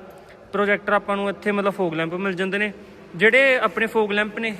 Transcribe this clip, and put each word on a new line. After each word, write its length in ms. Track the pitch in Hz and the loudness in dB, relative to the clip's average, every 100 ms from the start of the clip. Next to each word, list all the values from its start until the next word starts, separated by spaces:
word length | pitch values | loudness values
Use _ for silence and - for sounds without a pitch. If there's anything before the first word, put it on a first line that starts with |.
| - - - - - | -20 -20 -20 -20 -8
ਪ੍ਰੋਜੈਕਟਰ 400 | 196 202 202 202 | -2 0 0 2
ਆਪਾਂ 240 | 202 202 202 | 0 0 -4
ਨੂੰ 120 | 202 | -2
ਇੱਥੇ 240 | 196 208 | -4 -2
ਮਤਲਬ 200 | 202 196 | 0 0
ਫੌਗ 220 | 190 180 | 0 -2
ਲੈਂਪ 200 | 156 165 | -2 -4
ਮਿਲ 180 | 180 196 | -4 -4
ਜਾਂਦੇ 260 | 180 190 202 | -4 -4 -2
ਨੇ। 140 | 208 - - - - 165 | -4 -8 -20 -20 -14 2
ਜਿਹੜੇ 400 | 214 247 269 254 | 4 6 6 4
ਆਪਣੇ 300 | 220 220 220 | 2 0 0
ਫੌਗ 260 | 220 208 | 0 2
ਲੈਂਪ 260 | 208 214 226 | 0 -2 -4
ਨੇ, 160 | 226 | -6